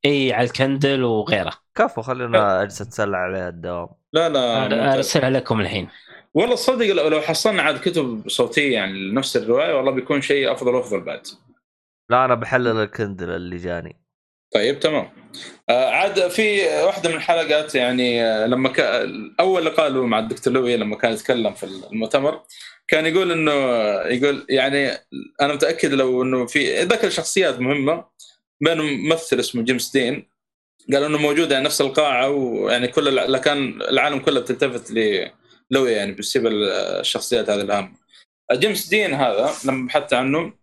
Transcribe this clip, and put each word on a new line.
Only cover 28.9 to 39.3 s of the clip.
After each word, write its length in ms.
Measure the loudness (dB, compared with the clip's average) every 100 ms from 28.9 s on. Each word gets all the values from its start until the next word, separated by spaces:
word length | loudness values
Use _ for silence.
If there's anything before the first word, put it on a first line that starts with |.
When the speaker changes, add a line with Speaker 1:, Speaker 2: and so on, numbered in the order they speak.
| -2 0 -2 0 -2
Speaker 3:
اسمه 220 | 0 -2
جيمس 300 | 0 -2 0
دين، 360 | 0 0 -4 -10 _ _ _ _ _ -2
قال 120 | 0
إنه 140 | 2 2
موجود، 320 | 2 2 2
يعني، 140 | 2
نفس 160 | 0 0
القاعة، 480 | 2 2 2 2 0
ويعني، 600 | 0 -2 0 0 2 2
كل 200 | 0 2
الع-، 180 | 2 2
لكان 560 | 2 2 0 -4 -4
العالم 360 | -2 0 0 0
كله 220 | 0 0
بتلتفت 500 | -2 -2 -2 -2 -4
ل-، 400 | 0 2 0 -4 -12 _ _ _
لوي، 220 | 2 2
يعني، 200 | 0 -2
بسبب 340 | -6 -4 0 0
الشخصيات 1040 | 0 0 -2 -4 -4 -2 -4 -2 -2 0
هذه 100 | -2
الهامة. 320 | 0 -2 -4 -14 _ _ _ _ -2
جيمس 360 | 0 0 -4 -2
دين 260 | 0 0
هذا 360 | 0 0